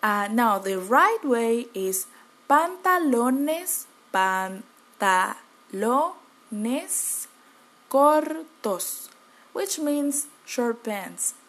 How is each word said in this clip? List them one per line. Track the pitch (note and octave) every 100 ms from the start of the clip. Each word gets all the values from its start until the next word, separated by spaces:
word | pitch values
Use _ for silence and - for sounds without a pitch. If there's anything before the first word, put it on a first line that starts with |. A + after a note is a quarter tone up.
Uh, | G#3+ G#3 G3+
now, | A3 A#3 G3
the | F#3+ F#3+
right | F#3 C4 F#4 A4+ D4+
way | A#3+ A3+ A#3 A#3
is | F#3+ F#3+ F#3 - - - _ _
pantalones, | C#4+ E4+ F#4 F#4 F4+ D#4+ B3 A#3+ C4 C#4+ D#4+ F#4 - - _ _
pantalones | F#3+ F#3+ F#3+ F#3+ F#3+ - _ _ _ G3+ F#3 G3 G3+ - _ _ F#3+ G#3+ B3+ E4 F#4 - _ _ G#3 G#3+ C4+ F#4 - - - - - - _ _ _ _
cortos, | C4+ C#4+ D4+ D4+ D#4 D#4+ _ G#3+ F3+ - - - - _ - -
which | - F#4+ -
means | D4 D4 C#4+ C#4 - - -
short | - A#3+ A#3
pants. | A#3 G#3 F3 F3 - -